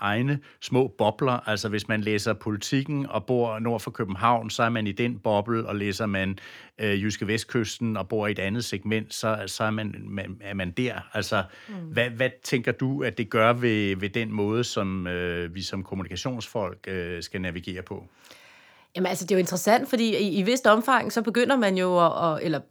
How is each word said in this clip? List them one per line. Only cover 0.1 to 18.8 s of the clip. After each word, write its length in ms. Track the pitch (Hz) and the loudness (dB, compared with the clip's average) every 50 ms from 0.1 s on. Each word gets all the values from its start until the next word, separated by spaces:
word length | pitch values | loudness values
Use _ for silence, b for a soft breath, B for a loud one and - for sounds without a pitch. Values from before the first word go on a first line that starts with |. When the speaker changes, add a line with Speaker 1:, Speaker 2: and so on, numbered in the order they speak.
| 104 113 127 143 143 143 B B B B | 0 2 2 0 0 -2 B B B B
Speaker 1:
små 280 | - - - 123 131 117 - - | -6 0 2 2 2 2 2 2
bobler. 500 | 110 107 107 - 147 135 123 117 - - | 2 2 2 2 2 0 0 0 0 -2
Altså 200 | 107 101 - 107 | -2 0 0 -2
hvis 200 | 104 104 98 - | -2 -2 -2 0
man 120 | 110 107 | -2 0
læser 320 | 101 107 107 101 95 117 107 | 0 0 0 0 2 0 -2
Politiken 720 | 104 - 110 104 101 - - 143 135 135 151 147 139 139 | -2 -2 -4 -4 -4 -4 0 0 0 0 0 -2 -4 -4
og 200 | - - 110 98 | -2 -4 -4 -2
bor 320 | - 127 123 120 117 110 110 | 0 2 2 2 0 0 -2
nord 220 | 113 120 117 107 | -2 -2 -2 -2
for 100 | - 123 | -4 -6
København, 600 | 113 - 117 95 95 92 113 117 123 117 113 107 | -6 -6 -4 -4 -2 0 2 2 2 2 0 -4
så 120 | - - 120 | -2 0 2
er 60 | 113 | 2
man 180 | 117 113 107 | 2 0 0
i 60 | 101 95 | -2 0
den 260 | - 120 120 120 101 | 0 -2 -2 -2 -2
boble, 480 | - 117 104 101 104 117 117 113 110 | 0 2 2 2 2 2 0 -2 -2
og 100 | 98 104 | -2 -4
læser 300 | 101 101 104 95 - 113 | -2 -2 -2 -2 -2 -2
man, 320 | 104 98 95 95 95 95 95 B B B B B B B - | -2 0 0 0 0 -2 -6 B B B B B B B -4
øh, 240 | 110 104 101 98 101 | 0 0 2 2 2
Jyske 240 | 107 98 - 110 | 0 -2 -2 -2
Vestkysten 720 | 98 113 113 - - - 123 110 - - - 120 113 107 | 0 0 -2 -2 -2 0 0 0 0 -2 -4 -2 -2 -2
og 120 | 101 95 - | -2 -4 -2
bor 180 | 117 107 104 | -2 0 0
i 40 | 104 | 0
et 80 | 104 98 | 0 0
andet 260 | 95 98 104 120 113 | -2 -2 -2 -2 -4
segment, 500 | - - 98 - 107 110 110 110 - - | -4 -6 -6 -2 -2 -2 -2 -2 -4 -8
så, 280 | - - 113 110 107 101 | -4 -2 -2 0 -2 -4
så 180 | 92 - - 113 | -6 -4 -2 0
er 60 | 110 | 0
man, 240 | 107 110 107 101 101 98 101 104 | 0 0 -2 -4 -6 -8 -10 -8
man, 280 | 101 98 95 - 95 - | -6 -6 -6 -8 -10 -10
er 140 | 101 98 101 | -8 -6 -4
man 160 | 95 92 87 | -2 -2 -2
der. 240 | 87 - 123 120 110 - 98 - - | -2 -2 -2 -2 -2 -6 -8 -6 -4
Altså, 300 | 107 101 - 113 101 92 - B B B B | -4 -2 0 0 0 0 -2 B B B B
Speaker 2:
Mm. 60 | 208 | -12
Speaker 1:
hvad, 360 | 185 170 160 156 117 120 123 | -10 -10 -4 0 0 0 0
hvad 200 | 113 113 131 127 - - - | 0 -2 -2 -2 -2 -6 -6
tænker 280 | - 143 123 117 131 117 | -2 -2 0 0 0 -2
du, 300 | - 135 131 135 143 135 | -2 0 -2 0 0 -2
at 160 | 120 101 - | -2 -2 -4
det 120 | 117 - | -4 0
gør 220 | - 117 110 117 123 | 2 4 6 6 6
ved, 440 | 120 120 120 110 107 104 98 95 | 4 4 2 2 4 2 2 0
ved 120 | 92 101 101 | 0 -2 -2
den 240 | - 120 113 110 107 | -2 -2 -2 -2 0
måde, 320 | 107 101 104 110 120 120 | 0 0 2 2 0 0
som, 420 | - - 113 101 95 95 95 90 | 0 0 -2 -2 0 -2 -2 -2
øh, 480 | 87 90 90 90 87 85 87 87 85 85 | -2 -2 -2 -2 -2 -2 -2 -4 -6 -6
vi 80 | 95 90 | -8 -8
som 200 | - - 98 95 | -6 -6 -6 -6
kommunikationsfolk, 960 | - 98 95 92 87 92 90 - 135 127 120 104 - - 117 101 90 92 - - 95 | -6 -6 -6 -6 -6 -6 -6 -6 -6 -6 -6 -8 -6 -4 -4 -4 -4 -6 -10 -10 -8
øh, 340 | 95 90 87 87 90 85 80 | -6 -6 -4 -6 -6 -8 -8
skal 180 | - - 98 | -8 -6 -4
navigere 420 | 92 90 82 87 82 98 90 90 87 | -4 -4 -4 -6 -8 -8 -8 -8 -8
på? 240 | - 101 - 92 - b b b b b b b b b b b b b b | -10 -10 -12 -12 -16 b b b b b b b b b b b b b b